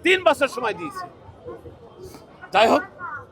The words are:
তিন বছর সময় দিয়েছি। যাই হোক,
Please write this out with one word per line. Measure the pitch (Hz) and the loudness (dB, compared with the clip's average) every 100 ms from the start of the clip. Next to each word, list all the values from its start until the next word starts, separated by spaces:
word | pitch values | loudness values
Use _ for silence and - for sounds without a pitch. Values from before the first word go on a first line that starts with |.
তিন | 330 370 | 0 2
বছর | 349 285 269 | 2 2 -2
সময় | - 240 | -2 -6
দিয়েছি। | 180 165 - 175 - - - - - - - - - - - - - - | -6 -8 -10 -12 -16 -20 -20 -18 -16 -18 -20 -20 -20 -20 -20 -20 -20 -2
যাই | 185 220 | 4 6
হোক, | 285 - - - - - | 4 0 -12 -12 -12 -16